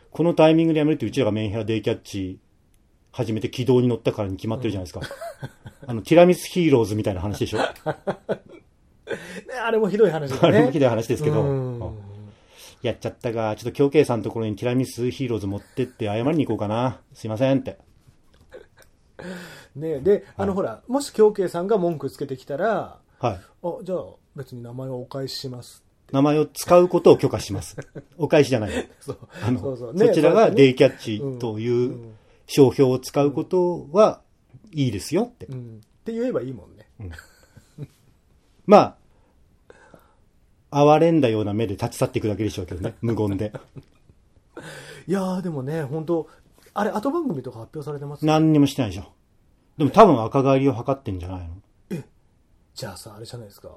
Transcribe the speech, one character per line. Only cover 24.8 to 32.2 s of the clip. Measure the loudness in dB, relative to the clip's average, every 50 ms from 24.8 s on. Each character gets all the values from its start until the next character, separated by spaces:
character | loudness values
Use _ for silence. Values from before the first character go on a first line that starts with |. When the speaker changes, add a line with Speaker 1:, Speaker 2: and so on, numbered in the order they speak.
| -10 -10
Speaker 2:
を | -10 -10
お | -10
返 | -10 -10 -10 -10 -8
し | -10 -10
し | -12 -12
ま | -12 -14
す」 | -16 -20 -20 -20 _ _ _ _ _
っ |
て。 | -2 2
Speaker 1:
名 | 2
前 | 4 4 4 2
を | 0
使 | -2 -4 -10 2 6 6 6
う | 8 6
こ | 2 4
と | 6 6
を | 6 6
許 | 4 0
可 | -2 -4
し | -6 -6
ま | -8 -8
す。 | -8 -10 -14 -16 -18 -16 _ -20
Speaker 2:
<laughs> | -20 _ _
Speaker 1:
お | -8 -2 2
返 | 4 4 4
し | 4
じ | 0
ゃ | -2
な | -2 -4
い。 | -4 -6 -8 -8 _ _
Speaker 2:
そ | -16 -16
う。 | -16 -16 -18 -20 -14 -6 -4
Speaker 1:
あ | -2
の、 | -2 -2
Speaker 2:
そ | -4 -8
う | -8
そ | -8 -10 -8
う。 | 2
ね、 | 4 4 6
Speaker 1:
そ | 6
ち | 6
ら | 6 6
が | 6 6 6 6
デ | 8 8 6 6
イ | 8
キ | 6 4
ャ | 4
ッ | 4 -2
チ | -6 -8 -6 -6 -6 -8 -8 -6
と | -6 -6 -4 -4
い | -2 0
う |
Speaker 2:
そ | 0 0 0
う |
や | 0
っ |
て | -4
ね。 |
う | -8
ん。 |
う | -16 -20
ん。 | -20 -20